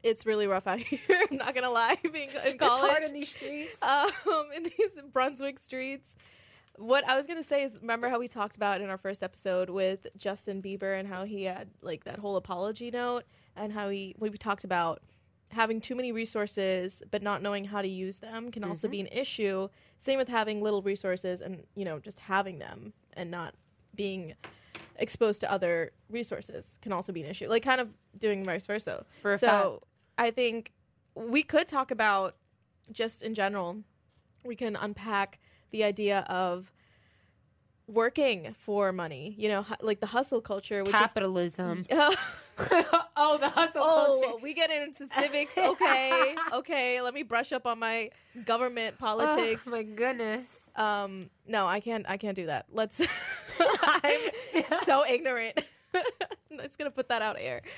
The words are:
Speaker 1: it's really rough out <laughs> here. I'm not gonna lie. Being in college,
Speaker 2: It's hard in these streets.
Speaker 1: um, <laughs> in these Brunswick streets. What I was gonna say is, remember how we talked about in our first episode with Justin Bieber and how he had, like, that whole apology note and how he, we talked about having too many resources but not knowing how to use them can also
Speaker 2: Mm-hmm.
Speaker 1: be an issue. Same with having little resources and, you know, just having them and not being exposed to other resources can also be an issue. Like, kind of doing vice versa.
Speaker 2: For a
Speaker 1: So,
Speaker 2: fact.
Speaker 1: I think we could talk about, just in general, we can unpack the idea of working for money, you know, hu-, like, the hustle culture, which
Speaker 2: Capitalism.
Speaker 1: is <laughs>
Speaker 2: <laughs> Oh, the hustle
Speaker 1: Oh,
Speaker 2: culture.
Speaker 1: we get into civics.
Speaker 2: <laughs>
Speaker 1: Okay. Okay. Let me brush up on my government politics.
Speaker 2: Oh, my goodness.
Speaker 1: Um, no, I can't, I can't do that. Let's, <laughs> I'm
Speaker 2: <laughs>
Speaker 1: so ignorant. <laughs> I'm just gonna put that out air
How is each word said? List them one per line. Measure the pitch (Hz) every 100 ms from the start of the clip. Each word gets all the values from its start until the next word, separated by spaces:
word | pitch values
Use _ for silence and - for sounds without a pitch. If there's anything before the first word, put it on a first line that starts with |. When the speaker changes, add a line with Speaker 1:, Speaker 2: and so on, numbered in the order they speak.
Speaker 1:
it's | 233 226 220
really | 214 202
rough | 190 247
out | 269
<laughs> |
here. | 233 277 - 403 427
I'm | 269
not | 262
gonna | 254 254
lie. | 233 226 359 339
Being | 311 277 277 262
in | 262
college, | 285 247
Speaker 2:
It's | 277
hard | 302
in | 311
these | 285 277
streets. | - 269 294 320 453
Speaker 1:
um, | - 277 381 - -
<laughs> | 320 294 302
in |
these | 339 - 415 359 277
Brunswick | 262 262 262 277 269
streets. | - 262 262 269 - - - - - - _ -
What | 226 269 262
I | 269
was | 285
gonna | 330
say | 302 285
is, | 269 220
remember | 233 233 247
how | 240
we | 247
talked | 240 208 -
about | 208 196
in | 202
our | 190
first | 196 196
episode | 185 - 196 185 185
with | 190 190 190 - -
Justin | 202 202 - 196
Bieber | 190 196 196 196
and | 196
how | 185 202
he | 202
had, | 190 180 - _
like, | 180 160 -
that | -
whole | 208 196
apology | - 180 202 214 240
note | 240 247 247 - _ _ -
and | 214
how | 214 202
he, | 196 190 -
we | 214
talked | 208 220 196
about | 190 180 170 - _ _ _ _ _
having | 220 226 226
too | - 247
many | 254
resources | 226 226 220 208 - 190 185 185 - -
but | 208
not | 208 202
knowing | 202 202 196
how | 208
to | 196
use | 185 190 196
them | 220 226 240
can | 226
also | 196 175 214
Speaker 2:
Mm-hmm. |
Speaker 1:
be | 202
an | 190
issue. | 240 269 - 202 190 190 _ _ _
Same | - 269
with | 254
having | 233 214 208
little | 214 208
resources | 196 196 196 180 185 180
and, | - 180 - 202
you |
know, | 185 156
just | 214 -
having | - 196 196 160
them | - - 208 _ _
and | - 170
not | 175 165 - _ _ _
being | - 202 190 165 - - - - - - -
exposed | 220 - 226 208
to | -
other | 190 180 170 165 _ _
resources | 226 233 - - - - -
can | 214
also | 185 185
be | 170
an | 147
issue. | 185 -
Like, | 233
kind | 269 262
of | 233 - _ -
doing | 214 202 190
vice | 175 -
versa. | 208 - - - -
Speaker 2:
For | 208
a | 196
Speaker 1:
So, | 233
Speaker 2:
fact. | 202 196 - _ _ _ -
Speaker 1:
I | 233
think | 233 240 226 220 _ _ _ _ -
we | 226 269
could | 302 311 359
talk | 285 269
about, | 233 214 196 190 - _ _ _ _ -
just | 220 226 -
in | 220
general, | 214 196 202 175 208 214 _ _ _ _ _ 247
we | 226
can | 233 208
unpack | 208 208 208 202 196 - _ _ _
the | 220
idea | 208 202 202 196 -
of | 185 185 180 190 _ _ _ _ _ _ _ _ _ _ _ -
working | 220 233 311 277 196 165 214
for | - 202 196
money, | 185 165 135 160 208
you | 214
know, | 202
hu-, | 202 220
like, | 220 208
the | 202
hustle | 233 269 233
culture, | - 202 - 202
which | 196
Speaker 2:
Capitalism. | 208 214 220 196 185 175 - 180 175 180
Speaker 1:
is | 302 294 381
<laughs> | - - - -
Speaker 2:
<laughs> | - 349 330 330 330 -
Oh, | 302 302
the | 277
hustle | - 330 311
Speaker 1:
Oh, | 302 320 294 269
Speaker 2:
culture. | 262 233
Speaker 1:
we | 269
get | 311 320
into | 302 294 269 277
civics. | 269 285 285 294 -
Speaker 2:
<laughs> |
Speaker 1:
Okay. | 370 - 330 262 262 262 269 320 320
Okay. | 247 240 294 247 247
Let | 247
me | 277
brush | 247 233 269
up | 262 247
on | 226
my | 226 226 220 - _ 240 226
government | 233 247 240 220 -
politics. | 233 214 302 302 226 226 247
Speaker 2:
Oh, |
my | 233
goodness. | 214 214 247 247 220 220 247 - - -
Speaker 1:
Um, | 214 202 196 190 180 _ -
no, | 220 185
I | 196
can't, | 233 226 190
I | 196
can't | 214 190
do | 165
that. | 143 -
Let's, | 220 220 -
<laughs> | 339 - - - - -
I'm | 339 - - - 285 294 453 466 -
Speaker 2:
<laughs> | 339 - 330
Speaker 1:
so | - 277 294
ignorant. | 247 302 247 226 302 - _
<laughs> | _
I'm | 370 453 - - - _ 302
just | 269 -
gonna | 294
put | 285 247
that | 233
out | 214 -
air | 127 120 -